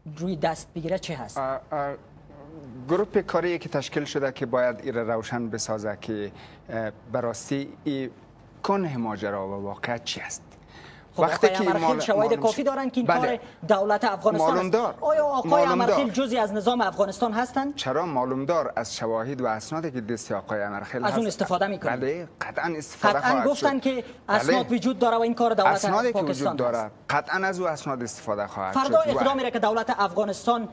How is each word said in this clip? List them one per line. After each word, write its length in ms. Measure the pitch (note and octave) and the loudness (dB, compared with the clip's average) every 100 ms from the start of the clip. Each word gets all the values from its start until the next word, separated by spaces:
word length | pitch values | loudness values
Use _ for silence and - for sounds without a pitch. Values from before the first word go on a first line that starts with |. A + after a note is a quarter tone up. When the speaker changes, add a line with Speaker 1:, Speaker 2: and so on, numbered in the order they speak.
| - D3+ | -16 -8
Speaker 1:
روی 200 | F3+ E3 | -6 -2
دست 320 | E3 D#3+ - | -2 -2 -8
بگیره 240 | F3 D#3+ F#3 | -8 -4 -4
چه 180 | - C#3+ | -4 -8
هست؟ 220 | G#2+ C#3 | -8 -4
Speaker 2:
اه، 220 | C3 C3+ - | -4 -4 -4
اه، 220 | D3+ C#3+ C#3 - - - C#3+ C#3+ D#3+ C#3 B2 B2+ | -4 -4 -6 -12 -20 -20 -20 -18 -18 -16 -10 0
گروپ 300 | F3+ G#3 G#3 | 0 2 0
کاری 400 | - F3 F3 E3+ | 2 2 2 -2
که 100 | D#3+ | -2
تشکیل 360 | C#3+ C3+ D#3 | -4 -2 -2
شده 280 | C#3+ D3 C3+ | -2 0 -2
که 140 | C3 B2+ | -2 0
باید 340 | B2 B2 G#2+ | 2 2 0
این 140 | C3 | -4
را 200 | A#2 A2+ | -2 -2
روشن 360 | A2+ A2 A#2+ A#2 | -2 -2 -4 -2
بسازه 480 | A2+ - A2 G#2+ G2+ | -4 -4 -4 -4 -6
که، 320 | - G#2+ G2+ - - - - | -6 -6 -6 -10 -20 -20 -10
اه، 220 | A2+ A2 G#2 - | -6 -6 -8 -6
به 80 | B2 | -4
راستی 480 | A#2+ A2 - C#3 C#3 - | -2 -4 -4 -4 -6 -8
این 260 | D3+ C#3 B2+ - - - - - | -6 -4 -6 -10 -20 -20 -20 -6
کنه 340 | - G3 E3+ B2+ | 0 0 0 -2
ماجرا 520 | A2+ G#2 G2+ G2+ F#2+ | -4 -4 -4 -4 -4
و 160 | G2 | -6
واقعیت 400 | G2+ G2+ - A#2 | -8 -8 -6 -6
چی 160 | - - | -6 -8
است. 220 | - - - - - - - - - | -8 -12 -16 -20 -20 -20 -20 -20 -10
Speaker 1:
خب، 60 | - | 0
Speaker 2:
وقتی 260 | E3 D#3 G#3+ | 0 4 4
Speaker 1:
آقای 120 | F#3+ | 4
Speaker 2:
که 120 | F#3 | 2
Speaker 1:
امرخیل 160 | E3+ E3 | 2 2
Speaker 2:
مال-، 140 | - | 2
Speaker 1:
شواهد 260 | - G3+ A3+ | 2 2 2
Speaker 2:
معلوم 160 | A#3 | 2
Speaker 1:
کافی 200 | A3+ G#3+ | 2 2
Speaker 2:
شد. 40 | C#4 | 0
Speaker 1:
دارن 240 | C4+ C4 | -2 -2
که 100 | B3+ | 0
این 60 | A#3 | 2
Speaker 2:
بله. 320 | B3 B3+ A#3 | 2 2 -2
Speaker 1:
کار 0 | - - E3 | -6 -4 2
دولت 360 | G3+ G#3 G#3 | 2 4 2
افغانستان 440 | A#3 G3 A3 G#3+ D#3 | 0 2 2 4 4
Speaker 2:
معلوم 160 | F3+ | 4
Speaker 1:
است. 80 | F#3 | 2
Speaker 2:
دار. 220 | A3 G#3+ - | 2 0 0
Speaker 1:
آیا 240 | - D#4 | 2 4
آقای 260 | D4 C4+ E3 | 4 2 4
Speaker 2:
معلوم 220 | - C4+ | 4 6
Speaker 1:
امرخیل 340 | C4 A#3+ G3+ B3+ | 4 4 4 2
Speaker 2:
دار. 200 | G3 C4+ | 0 0
Speaker 1:
جزی 120 | A#3+ | 2
از 140 | G#3 | 0
نظام 280 | G#3 G3 B3 | 0 0 2
افغانستان 520 | G3 F3+ G3 F#3 A#3+ | 2 2 0 0 -2
هستند؟ 420 | G#3+ B3 C4+ C#4 | 0 -2 -2 -4
Speaker 2:
چرا؟ 320 | C#4+ - C3+ F3 | -4 -2 0 0
معلوم 380 | C3+ B2+ C3 | 0 0 0
دار 280 | C#3+ E3 C3 - | 0 0 0 -2
از 200 | A2+ - | -6 -4
شواهد 440 | A2+ A2+ A#2+ C3+ | -2 -2 -2 -2
و 60 | B2 | -2
اسنادی 440 | A2 - D#3+ D#3+ | -2 -4 -4 -4
که 100 | B2+ | -4
دست 320 | A2 A2+ - | -4 -4 -4
آقای 300 | G#2 F#2 G#2+ | -6 -4 -4
امرخیل 420 | G2+ G2+ G2 B2+ | -2 -4 -6 -4
Speaker 1:
از 120 | G3+ A3 | -2 0
اون 100 | G#3+ | -2
Speaker 2:
هست. 140 | - | -2
Speaker 1:
استفاده 260 | G3 F3+ G3 | 0 0 0
می‌کنید؟ 340 | G3 - B2+ | -2 -2 -2
Speaker 2:
بله، 280 | C3 E3 E3 - | -2 -4 -6 -10
قطعاً 340 | - - E3 D#3 | -8 -4 -4 -4
استفاده 420 | D3 - G#3 G#3 | -8 0 2 4
Speaker 1:
قطعاً 120 | B3 | 4
Speaker 2:
خواهد 180 | C4 A#3+ | 4 2
Speaker 1:
گفتن 260 | C#4+ C#4+ | 2 2
Speaker 2:
شد. 60 | C4+ | 2
Speaker 1:
که 240 | C4+ B3+ - - - | 0 -2 -4 -10 0
Speaker 2:
بله. 100 | G#3+ | 2
Speaker 1:
اسناد 360 | B3 - A#3+ | 4 4 4
وجود 260 | A#3 A#3+ G3 | 2 2 2
داره 180 | A#3 A3+ | 2 4
و 40 | |
این 140 | A#3 | 2
کار 200 | A#3 A#3 | 2 2
دولت 180 | G#3+ F#3 | 6 6
Speaker 2:
اسنادی 340 | F#3+ G3+ G3+ A#3+ | 4 4 2 2
که 60 | |
Speaker 1:
پاکستان 340 | G#3 D#3 B2+ C#3 | 2 0 0 0
Speaker 2:
وجود 120 | D3 | 0
داره، 200 | B2 A#2 | 0 0
Speaker 1:
است. 160 | G#2+ - - | -4 -8 -2
Speaker 2:
قطعاً 360 | C#3+ D3 F3 F#3+ | -2 0 0 0
از 140 | F3+ | 0
او 80 | F3 | -2
اسناد 340 | D3+ D3+ C3 | -2 -4 -4
استفاده 440 | A#2 - - G2+ G2+ | -6 -6 -4 -2 -2
خواهد 280 | G#2+ F#2+ | -4 -2
Speaker 1:
فردا 280 | G2 C4+ D#4+ | 0 4 4
Speaker 2:
شد. 40 | D#4 | 4
و 100 | C4+ | 2
Speaker 1:
اقدامی 240 | C4+ C4+ | 2 2
را 80 | B3 | -2
که 80 | A3+ | 0
دولت 360 | G#3+ A3 A3 A3+ | 0 0 0 0
افغانستان 680 | G3+ G3+ G#3 F#3+ - A#3+ A3 | 0 0 -2 -2 0 0 -2